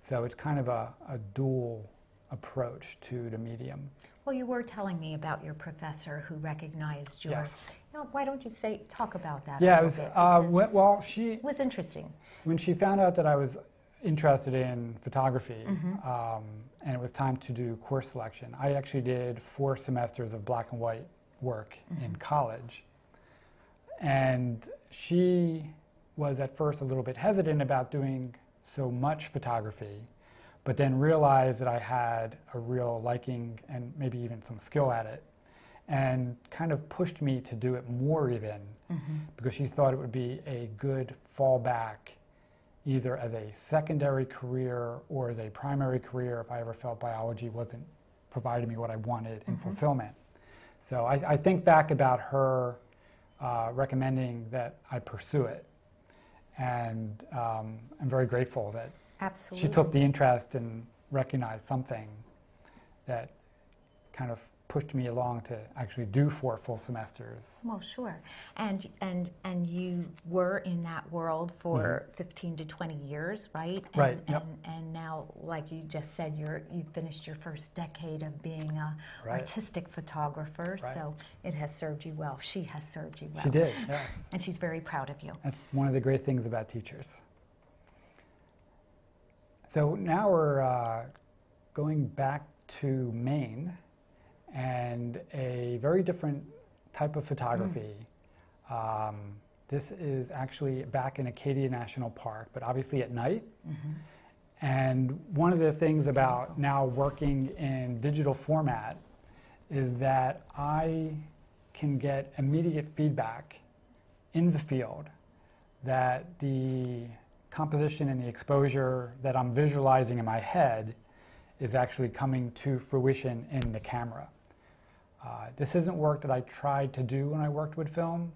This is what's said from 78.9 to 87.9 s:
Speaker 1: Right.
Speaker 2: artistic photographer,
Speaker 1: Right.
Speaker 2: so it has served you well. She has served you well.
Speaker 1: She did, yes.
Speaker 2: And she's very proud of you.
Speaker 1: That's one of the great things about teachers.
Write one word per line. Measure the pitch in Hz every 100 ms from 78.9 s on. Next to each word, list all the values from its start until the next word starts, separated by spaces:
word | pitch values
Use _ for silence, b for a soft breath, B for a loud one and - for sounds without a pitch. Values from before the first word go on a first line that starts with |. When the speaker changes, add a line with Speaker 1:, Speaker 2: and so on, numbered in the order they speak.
| 151 B B
Speaker 1:
Right. | 107 123
Speaker 2:
artistic | - 226 220 175 175
photographer, | - 151 156 147 156 156 - 175 190
Speaker 1:
Right. | 123
Speaker 2:
so | 135 151 151 B B
it | 139
has | 147 151
served | - 156 147
you | 165
well. | 151 151 135
She | - 196
has | 160 156 156
served | - 156 -
you | 151
well. | 151
Speaker 1:
She | 139
did, | 147 160 - 113
yes. | 143 135 - -
Speaker 2:
And | -
she's | - 175
very | 175 160
proud | 160 151 135
of | 143
you. | 147 151
Speaker 1:
That's | 139 131 -
one | 139 139
of |
the | 131
great | 123 135
things | 135 127
about | 113 113 113
teachers. | 117 107 147 - - _ _ _ _ _ _ b